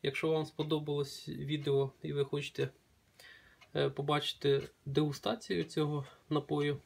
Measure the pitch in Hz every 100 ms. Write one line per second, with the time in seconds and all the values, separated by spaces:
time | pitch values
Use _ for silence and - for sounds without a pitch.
0 | 143 135 160 156 151 - 151 156 147 143
1 | 143 - - 156 143 151 143 139 135 -
2 | 156 143 139 147 143 - 135 - _ _
3 | _ - - - - _ - 151 139 139
4 | 143 147 - - 143 139 - _ 143 139
5 | 151 139 202 226 - 180 160 - 147 147
6 | 135 - _ 151 139 143 147 139